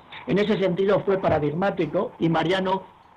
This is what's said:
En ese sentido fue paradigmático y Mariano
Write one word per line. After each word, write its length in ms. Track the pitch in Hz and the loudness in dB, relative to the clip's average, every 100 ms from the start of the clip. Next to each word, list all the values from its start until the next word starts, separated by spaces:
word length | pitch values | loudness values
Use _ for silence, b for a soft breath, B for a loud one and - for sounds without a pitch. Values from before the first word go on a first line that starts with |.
| B B B | B B B
En 100 | 190 | 0
ese 200 | 208 185 | 2 2
sentido 440 | 185 175 196 185 - | 0 0 2 2 2
fue 120 | 190 | 0
paradigmático 960 | 180 156 147 156 196 190 156 165 240 - | 2 0 0 -2 -2 -2 -2 -2 -4 -2
y 100 | 165 | 0
Mariano 540 | 160 160 190 190 190 - - - | 0 0 0 0 -2 -4 -20 -20